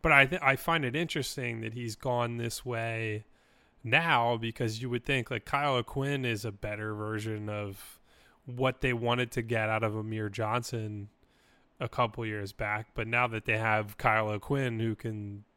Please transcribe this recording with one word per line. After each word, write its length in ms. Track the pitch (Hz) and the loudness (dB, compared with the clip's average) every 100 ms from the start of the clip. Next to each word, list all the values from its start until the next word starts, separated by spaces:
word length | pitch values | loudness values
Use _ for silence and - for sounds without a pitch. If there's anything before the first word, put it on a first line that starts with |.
But 100 | 165 | 8
I 140 | 143 | 8
th-, 160 | 135 180 | 8 4
I 140 | 135 | 2
find 280 | 135 - 165 | 2 2 2
it 100 | 127 | 2
interesting 680 | 139 170 156 131 - 123 113 | 0 -2 -2 -4 -4 -6 -4
that 120 | 113 | -6
he's 220 | 117 117 | -6 -8
gone 420 | 107 131 120 120 117 | -4 -2 0 0 -2
this 280 | 117 - | -4 -6
way 600 | 123 117 113 113 110 107 - _ _ _ _ _ | -4 -4 -2 -2 -2 -4 -8 _ _ _ _ _
now, 540 | 113 135 170 131 117 120 | 2 2 6 6 6 2
because 440 | 117 - 117 110 | -2 -2 -2 -2
you 80 | 127 | -4
would 160 | 123 | -2
think, 260 | - 135 117 | 0 0 0
like, 140 | 120 | -6
Kyle 300 | - 143 143 | -2 0 2
O'Quinn 500 | 127 113 139 139 143 | 2 0 -4 -2 0
is 200 | 127 107 | 0 -2
a 60 | 110 | -4
better 420 | 101 107 107 107 | -6 -8 -6 -6
version 560 | 107 107 110 110 107 107 | -4 -4 -2 -2 -4 -4
of 500 | 104 101 95 - - _ - - _ | -4 -6 -8 -16 -20 _ -20 -20 _
what 360 | - 123 131 127 | -12 0 0 2
they 120 | 131 | 0
wanted 380 | 120 117 120 123 | 2 2 2 0
to 100 | - | -2
get 280 | 113 117 110 | 0 0 2
out 140 | 110 | 2
of 120 | 110 | 2
Amir 340 | 110 110 110 107 | -2 -4 -4 -4
Johnson 800 | 98 107 120 117 117 107 107 101 _ _ _ _ _ _ _ | -2 0 0 -2 -6 -4 -8 -10 _ _ _ _ _ _ _
a 100 | 120 | -6
couple 360 | - 117 113 | 0 0 0
years 260 | 113 107 98 | -6 -4 -8
back. 380 | - 104 107 107 | -6 -2 -2 -4
But 140 | - 113 | -6 0
now 200 | 120 123 | 2 2
that 180 | 113 | 0
they 120 | - 110 | 0 2
have 400 | 110 107 104 - | 4 2 0 0
Kyle 320 | 123 110 107 | 2 4 2
O'Quinn 500 | 104 - 139 131 113 | -4 -2 0 0 0
who 160 | 113 | -2
can 500 | 110 117 107 104 101 104 | -2 -6 -8 -8 -10 -16